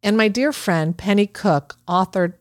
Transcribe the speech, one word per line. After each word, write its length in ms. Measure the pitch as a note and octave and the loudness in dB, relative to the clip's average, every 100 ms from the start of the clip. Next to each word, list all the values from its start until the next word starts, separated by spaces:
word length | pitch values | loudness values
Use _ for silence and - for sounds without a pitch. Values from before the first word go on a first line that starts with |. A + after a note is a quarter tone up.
And 120 | G#3 A3 | 0 2
my 120 | G#3+ | 2
dear 260 | G#3 C#4 | 2 -2
friend 420 | D4 - E3 D#3 E3+ | -2 -2 0 0 -4
Penny 300 | F#3 G3+ G3+ | 0 2 0
Cook 500 | - G#3 D3 - - - | 0 0 0 -2 -20 -2
authored 480 | F3+ F#3 F#3+ F3 F3+ | -2 0 -2 -4 -4